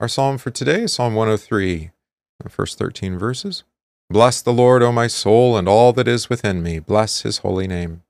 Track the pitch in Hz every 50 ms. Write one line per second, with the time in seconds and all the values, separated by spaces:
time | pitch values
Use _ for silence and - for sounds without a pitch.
0 | - 120 - - 135 135 139 127 - 127 120 - 127 135 156 202 233 202 - -
1 | 123 120 110 107 113 110 107 104 - - 117 104 98 92 87 82 80 85 - _
2 | _ _ _ _ _ _ _ - - 95 - - - - - - 104 - - -
3 | - 95 92 90 98 117 127 127 - 202 180 - - _ _ _ _ _ _ _
4 | _ - - - - 127 120 - - 123 120 117 123 123 127 127 120 120 120 120
5 | 117 117 - - - 98 107 117 127 123 117 107 90 90 101 110 120 123 117 123
6 | 123 117 120 117 - - - - - 104 95 90 85 85 82 80 78 - 107 107
7 | 110 107 - - - 110 104 - - 95 95 95 95 95 92 87 87 85 82 85
8 | _ _